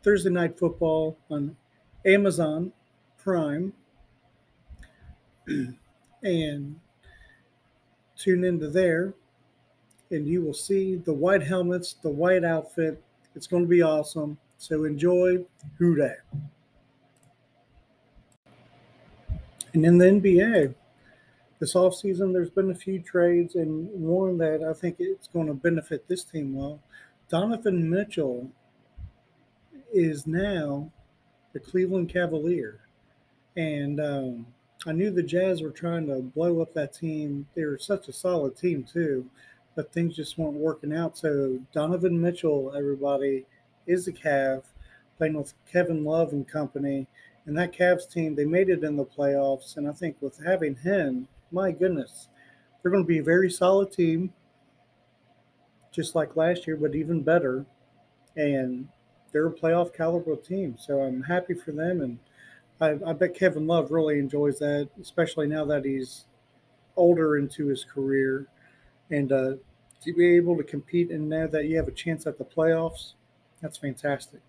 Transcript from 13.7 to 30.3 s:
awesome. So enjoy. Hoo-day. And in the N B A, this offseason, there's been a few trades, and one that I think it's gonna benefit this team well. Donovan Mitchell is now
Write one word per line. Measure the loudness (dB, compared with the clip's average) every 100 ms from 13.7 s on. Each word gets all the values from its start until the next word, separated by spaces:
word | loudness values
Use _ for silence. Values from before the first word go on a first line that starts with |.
| 6
awesome. | 6 2 -2 -6 -6 -8 _ _
So | -6 -2
enjoy. | -2 0 2 4 4 2 -2 _ -20 2
Hoo-day. | 4 4 2 -2 _ -12 -12 _ _ _ _ _ _ _ _ _ _ _ _ _ _ _ _ -20 _ _ _ -20 _ _ _ _ -20 -20 -8 -8 -8 _ 0
And | 4 8
in | 10
the | 10
N | 8
B | 8 6
A, | 6 4 2 -2 _ _ _ _ _ _ _ _
this | -2
offseason, | 4 4 2 -4 0 0
there's | 0 0
been | 0 0
a |
few | -2 -6 -6
trades, | -2 2 4 4 2
and | -2 -2 -4 -8
one | -6 0 0 2 0
that | 0 0
I | -4
think | -4 -6 -4
it's | -6 -6 -6
gonna | -4 -4
benefit | -2 0 -2 -4 -10 -6
this | -8
team | -6 -8 -6
well. | -6 -8 -12 _ -20 -20 _ _
Donovan | -2 -2 -2 0 0 0
Mitchell | 0 -2 -4 -4 -4 -10 _ _ _ _ -18 -18 _ _ _ _ _ _ -20 -2
is | 2 2 0
now | -4